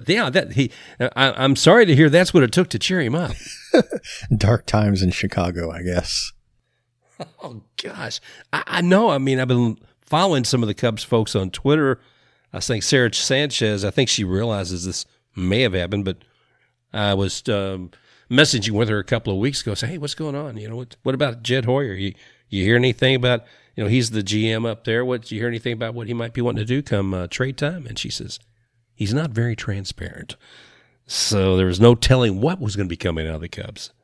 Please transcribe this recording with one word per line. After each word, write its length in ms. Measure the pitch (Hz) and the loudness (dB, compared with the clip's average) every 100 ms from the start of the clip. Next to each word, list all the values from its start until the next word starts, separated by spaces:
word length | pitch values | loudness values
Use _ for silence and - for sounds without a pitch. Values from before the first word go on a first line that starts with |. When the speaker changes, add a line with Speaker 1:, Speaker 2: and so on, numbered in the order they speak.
| 113 | -2
Speaker 1:
yeah, 220 | 208 165 | 0 2
that 240 | 165 - | 0 -2
he, 180 | 101 135 - - - | 0 0 -2 -20 -4
I, 320 | 123 - 135 | -4 2 2
I'm 240 | - 135 131 | 4 2 6
sorry 300 | 156 226 202 | 8 8 8
to 100 | 139 | 8
hear 140 | 156 | 8
that's 240 | 165 180 | 6 6
what 80 | 175 | 4
it 100 | 123 | 4
took 160 | 180 180 | 4 0
to 100 | 110 | -2
cheer 220 | - 185 | -2 -2
him 140 | 120 | 0
up. 180 | 156 175 - - - - 294 | -2 -4 -8 -12 -18 2 4
<laughs> 520 | - 240 - - - 107 | 4 -4 -10 -14 -2 2
Speaker 2:
Dark 300 | 98 117 - | 4 2 2
times 360 | 107 104 95 | 0 2 2
in 100 | 90 | 2
Chicago, 580 | - 95 - 90 87 85 | 0 -4 -2 -2 -2 -8
I 120 | - | -6
guess. 500 | 90 90 - - - - _ _ _ _ _ _ _ _ - _ | -4 -4 -2 -6 -6 -12 _ _ _ _ _ _ _ _ -18 _
Speaker 1:
Oh, 200 | 139 113 - - | -16 -16 -18 -14
gosh. 380 | 202 208 113 - - - - | -14 -12 -12 -12 -16 -20 -8
I, 100 | 147 - | -8 -4
I 140 | 175 | -2
know. 260 | 175 190 226 | 4 4 4
I 80 | 139 | 2
mean, 240 | 135 131 | 0 0
I've 80 | 127 | 2
been 300 | 123 117 - _ _ | 2 2 -2 _ _
following 420 | - 156 190 147 | -4 0 2 2
some 180 | 120 127 | 0 0
of 40 | 110 | 0
the 80 | |
Cubs 300 | 104 120 110 | -2 -2 -4
folks 300 | - 113 107 | 0 0 2
on 140 | 101 92 | -2 -2
Twitter. 540 | - 135 156 135 123 _ _ _ _ _ | -4 0 2 2 -2 _ _ _ _ _
I 80 | - | -10
think 220 | - 113 | -4 -4
Sarah 320 | - 135 117 | 2 4 4
Sanchez, 680 | - - 135 147 - 110 104 | 0 -2 0 -2 -2 -2 0
I 80 | 101 | -2
think 200 | 143 123 | 0 0
she 140 | - | 0
realizes 600 | 95 92 117 101 90 90 | 0 -2 -2 -4 -4 -6
this 220 | 92 - - _ _ | -6 -8 -10 _ _
may 280 | - 90 110 | -6 -2 2
have 100 | 123 | 2
happened, 320 | 92 87 101 | 0 -2 -4
but 140 | 95 90 _ _ _ _ _ _ _ | -4 -6 _ _ _ _ _ _ _
I 220 | 104 104 | -4 0
was, 340 | 98 95 - - | 0 -2 -4 -2
um, 440 | 101 98 95 90 _ _ _ - | -2 -2 -8 -12 _ _ _ -2
messaging 420 | 127 147 120 101 | 2 4 2 0
with 180 | 104 110 | 0 0
her 80 | 104 | -2
a 60 | |
couple 280 | - 117 110 | -2 -2 0
of 60 | 95 | -2
weeks 240 | 123 139 | -2 -2
ago, 100 | 113 | -6
say, 140 | 98 - | -6 -6
"Hey, 100 | 175 | -8
what's 180 | 143 | -10
going 200 | - 156 | -8 -8
on? 240 | 139 151 110 | -8 -10 -12
You 100 | 107 | -12
know, 80 | 117 | -12
what, 200 | 127 - | -14 -8
what 120 | 131 | -6
about 280 | 131 143 117 | -2 -2 -4
Jed 220 | 117 131 | -2 -2
Hoyer? 300 | 120 131 127 | 0 -2 -2
You, 180 | 95 98 - - _ _ | -4 -6 -8 -20 _ _
you 120 | 98 | -2
hear 140 | 95 120 | 4 4
anything 380 | 127 117 131 | 4 2 2
about, 320 | 131 123 120 - _ _ | 2 2 0 -4 _ _
you 100 | - | -6
know, 40 | 104 | 0
he's 220 | 127 113 | 2 2
the 120 | 110 | -2
G 280 | 98 107 110 | -2 0 0
M 160 | 110 117 | 0 -4
up 180 | 110 | -6
there. 180 | - 117 | -4 -2
What, 300 | 127 123 117 | -2 -4 -6
you 60 | 110 | -6
hear 100 | 120 | -6
anything 240 | 113 123 | -6 -6
about 220 | 113 113 | -6 -8
what 140 | 120 110 | -8 -8
he 40 | |
might 220 | 117 117 | -6 -6
be 80 | 123 | -4
wanting 240 | 120 110 107 | -4 -2 -2
to 0 | |
do 160 | 131 | -4
come, 320 | - 104 98 | -2 -2 -2
uh, 120 | 92 87 | -4 -6
trade 280 | - 131 139 | -6 -6 -4
time?" 300 | 143 180 123 | -6 -6 -10
And 120 | 107 | -10
she 120 | 117 | -8
says, 280 | - - - _ _ _ _ _ | -10 -12 -16 _ _ _ _ _
"He's 180 | - 101 | -8 -4
not 180 | 131 160 | -2 -2
very 240 | 113 120 | -2 -2
transparent." 800 | 110 - 101 95 - - - - - _ - - _ _ _ _ | -4 -6 -6 -8 -12 -14 -14 -18 -18 _ -20 -20 _ _ _ _
So 500 | - - 104 95 92 | -4 0 2 4 4
there 100 | 92 | 2
was 140 | 90 | 6
no 140 | 117 | 8
telling 460 | 120 - 131 117 98 | 8 4 4 4 0
what 200 | 139 185 | -2 -2
was 140 | 107 | -4
gonna 140 | 98 92 | -4 -6
be 80 | 85 | -4
coming 320 | 90 80 80 | -4 -4 -4
out 80 | 78 | -8
of 40 | |
the 60 | 85 | -10
Cubs. 440 | - 95 - - _ | -12 -14 -14 -18 _